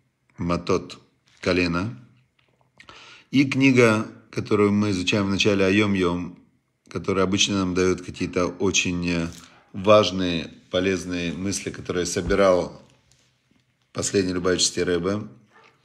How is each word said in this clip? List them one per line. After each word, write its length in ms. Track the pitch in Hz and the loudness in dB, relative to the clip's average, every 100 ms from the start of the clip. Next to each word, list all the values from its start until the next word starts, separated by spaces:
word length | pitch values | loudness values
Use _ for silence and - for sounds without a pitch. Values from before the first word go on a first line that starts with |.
| _ _ _ - | _ _ _ -8
Матот, 580 | 87 85 87 90 - - _ _ _ _ | -4 -4 -2 -2 -4 -18 _ _ _ _
колено. 640 | - 90 87 85 104 127 - _ _ _ _ _ _ _ - - - - _ | -2 0 0 -2 -4 -8 -18 _ _ _ _ _ _ _ -20 -20 -20 -20 _
И 160 | 127 139 | 0 2
книга, 600 | 131 135 123 120 110 110 - - | 2 4 6 6 4 -2 -10 -14
которую 400 | - - 107 104 | -8 -2 2 4
мы 180 | 101 104 | 4 0
изучаем 380 | 92 90 107 98 | -2 -2 0 0
в 20 | |
начале, 340 | 95 107 101 92 | 0 0 2 2
Айом-Йом, 720 | 101 104 98 90 87 85 87 _ _ _ _ - | 2 2 2 0 -2 -6 -12 _ _ _ _ -12
которая 340 | 92 87 95 | -8 -2 0
обычно 340 | 92 98 - 101 | 2 2 0 0
нам 160 | 92 | 0
дает 280 | 87 92 90 | 2 0 0
какие-то 440 | - - 90 92 87 | -6 -8 -4 -2 -2
очень, 640 | - 98 87 95 87 87 | -2 -2 0 -2 -2 -2
э, 180 | 85 85 - - - _ | -2 -4 -8 -20 -20 _
важные, 800 | 101 95 107 95 95 90 85 76 - _ | -4 4 6 6 0 -2 -4 -6 -16 _
полезные 640 | 92 95 95 92 90 85 | -2 0 -2 -4 -6 -6
мысли, 380 | 78 98 95 - | -6 -6 -6 -8
которые 340 | - - 87 87 | -10 -6 -4 -4
собирал 800 | 101 90 98 98 90 - - - _ _ _ _ _ _ _ _ _ _ | -4 -2 2 4 4 0 -8 -20 _ _ _ _ _ _ _ _ _ _
последний 380 | - - 104 92 | -8 -2 0 0
Любавичский 520 | 90 90 90 - - | 0 0 0 0 -2
Ребе. 400 | 87 87 90 104 - - _ _ - _ | -2 0 -2 -4 -6 -16 _ _ -20 _